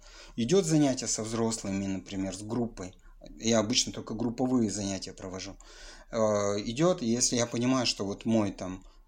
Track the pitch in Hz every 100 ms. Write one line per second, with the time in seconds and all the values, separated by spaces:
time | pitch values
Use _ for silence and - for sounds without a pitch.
0 | - - - - 117 190 165 156 143 127
1 | 110 - 110 117 113 113 101 98 98 95
2 | - 98 95 92 104 120 113 - 90 -
3 | - - - - 113 113 107 127 - 98
4 | - 110 123 117 127 127 107 95 98 95
5 | 95 - 95 95 95 - - - - -
6 | - 117 107 104 101 101 107 120 170 180
7 | 117 117 - 123 117 120 123 131 113 -
8 | 98 101 113 113 101 - 92 92 - -